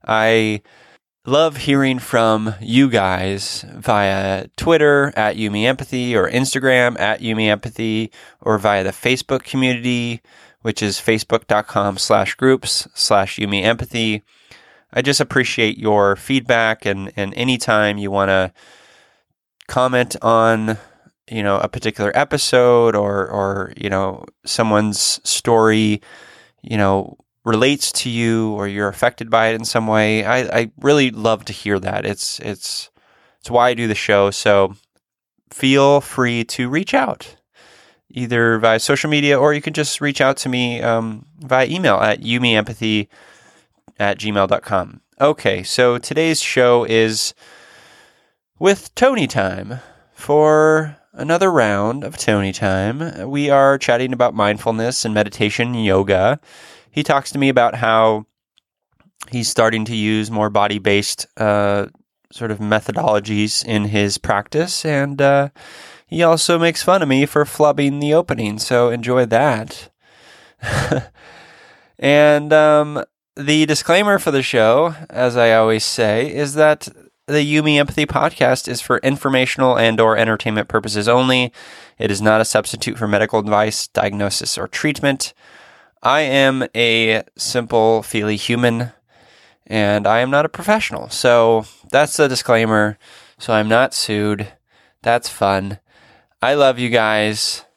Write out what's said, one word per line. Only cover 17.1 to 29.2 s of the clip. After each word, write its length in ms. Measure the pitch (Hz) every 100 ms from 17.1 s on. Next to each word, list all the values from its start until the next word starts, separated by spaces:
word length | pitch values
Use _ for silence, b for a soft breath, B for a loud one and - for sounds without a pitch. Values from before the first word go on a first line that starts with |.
| -
and 180 | 98 -
anytime 640 | 123 123 - 107 104 104
you 140 | 101
wanna 400 | 98 98 95 92 b b b b b b b b _ _ _ -
comment 480 | 131 127 127 123 -
on, 560 | 113 113 113 113 110 110 B B _ _ -
you 120 | 113
know, 160 | 101 98
a 100 | -
particular 420 | 113 110 107 104 -
episode 760 | 143 143 - 127 123 120 117 104
or, 340 | 104 101 95
or, 420 | 101 98 98 92 -
you 100 | 104
know, 380 | 95 95 95 - _ -
someone's 720 | - 113 104 107 98 - -
story, 800 | - - - 113 110 110 107 104 B B B B B _
you 120 | - 107
know, 400 | 98 98 - - _ _ 113
relates 460 | 110 127 143 -
to 180 | - 127
you 440 | 117 113 113 110
or 140 | 104 101
you're 200 | 101 101
affected 420 | 98 123 -